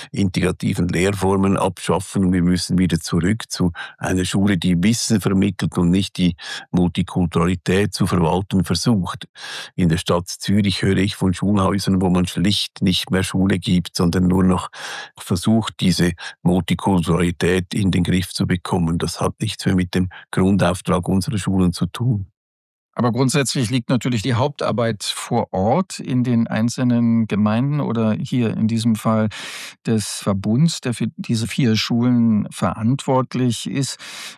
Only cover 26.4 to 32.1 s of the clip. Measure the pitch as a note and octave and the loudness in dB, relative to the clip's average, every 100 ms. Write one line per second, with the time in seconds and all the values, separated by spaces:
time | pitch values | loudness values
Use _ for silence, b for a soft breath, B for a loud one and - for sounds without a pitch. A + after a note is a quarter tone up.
26.4 | A2+ A#2 A#2 - B2 A#2+ A#2 A#2 G#2+ G#2 | 0 0 -2 0 0 2 2 2 2 2
27.4 | G#2+ A2 C#3 D3 B2 A#2 A2 G#2 - B2+ | 2 2 0 -2 -2 0 0 0 -2 0
28.4 | A2+ - A2 A2+ A#2 G#2+ A2+ A2 A2 B | 0 0 0 0 0 0 2 2 0 B
29.4 | B B B B - A2 - - G#2+ G2 | B B B B -2 -2 -2 -6 -4 -2
30.4 | G#2 A#2 E3 - B2+ A#2 A#2 - - A2+ | 0 2 2 0 -6 -4 -4 -6 -4 -2
31.4 | G#2+ - B2 A2 - A#2 B2 | -2 0 2 2 0 2 4